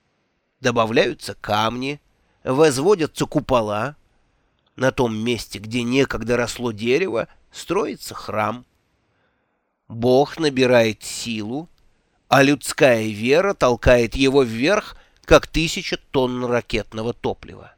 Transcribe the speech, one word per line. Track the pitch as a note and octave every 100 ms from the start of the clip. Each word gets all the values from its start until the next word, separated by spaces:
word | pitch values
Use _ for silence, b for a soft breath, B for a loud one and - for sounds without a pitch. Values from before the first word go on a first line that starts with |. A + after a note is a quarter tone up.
| _ _ _ _ _ _
Добавляются | B2 A#2 A2 A#2+ E3 - -
камни, | G2 - G#2+ A2 A#2+ C3 D3 _ _ _ _
возводятся | - C3 D#3 B2+ D#3 G#3 D3 - D3+
купола. | D3+ A2 B2+ G#2+ G#2 A#2+ D3+ _ _ _ _ _ _ _ -
На | B2+
том | B2+ B2 A2
месте, | A2+ A#2 - G2+
где | G#2+ A#2+
некогда | A#2+ C3 C3 A2 A2+ A#2+
росло | A#2 - A#2+
дерево, | G#2 A#2 C3+ F#3 A2+ - b _
строится | - - F3 C4+ - -
храм. | G#2 - G#2 G#2+ A#2+ B2 _ _ _ _ _ _ _ _ _ _ _ -
Бог | A2+ B2 B2+ C#3+ -
набирает | D#3 C3 B2+ B2 A2+ G#2+
силу, | - - A#2 A2 G#2 C3+ F3 _ _ _ _ _ -
а | C3
людская | C#3 C#3+ - - C#3+ A#2 A2
вера | G#2 A#2 D3 G3
толкает | F#3+ B2+ A#2+ - B2 A#2 C3
его | C3+ C#3
вверх, | B2+ A2 C#3+ G#3 - b b b -
как | D#3 -
тысяча | D3+ D#3+ - - F3+ _
тонн | C3+ B2+ B2 B2
ракетного | A#2+ - A2+ G2+ A2+ A2+
топлива. | A#2 A#2+ - - G2 -